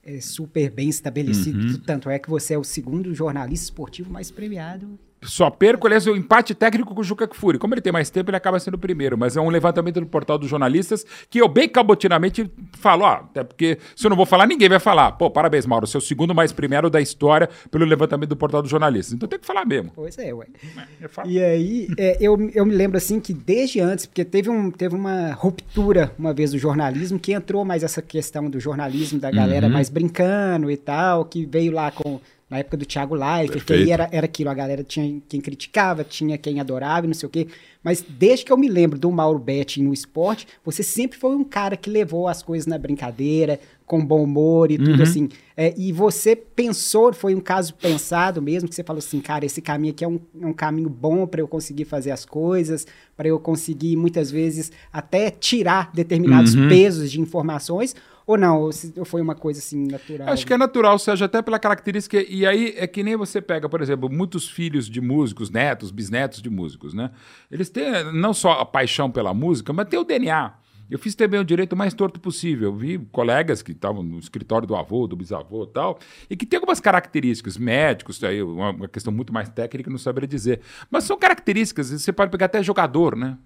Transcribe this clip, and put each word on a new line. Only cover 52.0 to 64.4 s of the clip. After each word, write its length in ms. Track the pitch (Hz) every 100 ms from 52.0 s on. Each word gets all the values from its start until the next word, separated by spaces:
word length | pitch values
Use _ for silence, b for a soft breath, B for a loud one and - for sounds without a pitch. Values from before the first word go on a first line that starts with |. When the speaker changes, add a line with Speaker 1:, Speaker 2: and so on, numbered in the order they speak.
| 135
Speaker 1:
as 140 | 127 -
coisas, 600 | 151 165 185 156 156 - b b -
pra 100 | 156
eu 120 | 160
conseguir, 560 | 160 160 165 147 160 165
muitas 340 | 170 170 143
vezes, 420 | 147 160 156 156 b b
até 380 | 156 - 185 214
tirar 600 | - - 247 175 190 170
determinados 600 | 165 165 165 170 127 117
Speaker 2:
Uhum. 140 | 120 139
Speaker 1:
pesos 440 | 180 196 165 143
de 80 | 147
informações", 760 | 160 170 156 147 - 175 254 - b b -
ou 140 | 214
não? 200 | 185 156
Ou 120 | 156
se, 200 | 156 165 170
ou 80 | 175
foi 160 | 170
uma 140 | 165 156
coisa 240 | 160 147
assim, 260 | - 147 139
natural? 440 | 139 - 151 139
Speaker 2:
Acho 180 | 139 -
que 60 |
é 40 | 247
natural, 400 | 262 254 214 202
Sérgio, 280 | 214 196 196
até 180 | 226
pela 160 | - 220
característica, 600 | 214 202 - 202 196 202 196
e 160 | 190
aí 300 | 190 202 226 170
é 120 | 180
que 160 | 202
nem 120 | 208 220
você 240 | 196 202
pega, 300 | - 160 143
por 140 | 165
exemplo, 260 | 139 135 131
muitos 400 | 143 180 170